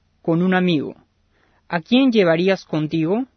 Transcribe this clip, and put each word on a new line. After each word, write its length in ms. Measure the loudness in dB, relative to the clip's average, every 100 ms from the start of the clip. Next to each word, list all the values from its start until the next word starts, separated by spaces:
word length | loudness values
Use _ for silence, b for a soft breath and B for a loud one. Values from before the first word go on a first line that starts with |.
| _ _
con 180 | -2 0
un 140 | 2
amigo. 400 | 0 0 -2 -4 -12 _ _ _ _ _ _ -8
¿A 120 | -8
quién 320 | 0 2 4
llevarías 520 | 2 2 2 0 -2
contigo? 640 | -4 -4 -4 -2 -2 -4 -6